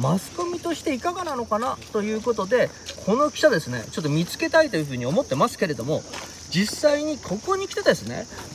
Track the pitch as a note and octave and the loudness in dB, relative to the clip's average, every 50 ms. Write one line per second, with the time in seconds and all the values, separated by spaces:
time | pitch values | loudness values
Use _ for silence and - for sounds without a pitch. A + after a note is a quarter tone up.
0 | A#2+ C3+ E3+ G3 - - - - F4 E4+ F4 E4 - E4+ D#4+ - - E4+ C#4 A#3 | 0 2 2 2 0 -4 -6 -6 -4 -4 -4 -4 -4 -4 -4 -2 -2 -2 -2 -2
1 | - F4 F4+ F4+ F4+ D#4+ C#4+ B3 A#3 - G#3+ G#3 A#3+ C4 - - - - - A3 | 0 -2 -2 -2 -4 -4 -4 -4 -2 -2 0 0 0 -2 -4 -4 -6 -4 -2 -2
2 | G3+ G#3+ A3 A3 G#3+ B3 A#3 A3 F#3+ F#3 A#3+ A#3+ F#3 - - - - - - - | 0 0 -2 -2 0 0 0 0 0 2 4 4 4 2 0 -6 -14 -14 -14 -6
3 | - - G3+ C4 D4 D4+ - - - D4+ B3 E3 - C3 B2 A#2+ A2 - - - | 0 2 2 4 4 2 2 6 6 6 6 4 0 -2 -4 -6 -6 -8 -6 -4
4 | D#3+ D3 C#3+ D#3 F3 - - - D#4+ D#4+ - E4 D#4+ C#4+ G3+ D#3+ D3+ C#3 C3 B2 | -2 0 2 2 0 0 -2 -4 -2 4 6 6 6 6 4 -2 -2 -2 -4 -4
5 | A#2+ B2 D#3 A#3 D4 - C3+ C#3 F#3+ B3 - - G#3+ F3 D3 A2+ A#2 C3+ D#3 - | -2 0 2 2 2 2 2 2 2 2 2 2 0 0 0 0 -2 -2 -2 -2
6 | - - - - - - - - - - - E3+ G#3 G#3+ - - - D4 D4 D4 | -2 -6 -12 -12 -12 -12 -14 -16 -12 -4 0 0 0 0 0 2 4 4 4 4
7 | D4+ D#4 D4+ - - - F3+ G#3+ - - G4 F#4+ G4 F#4 - A4 G4 - - - | 2 -2 -4 -4 -6 -6 -6 -4 -2 0 0 0 -2 -4 -4 0 4 4 4 4
8 | - - - - - - - - - - - | 2 -6 -8 -8 -8 -10 -12 -14 -14 -2 6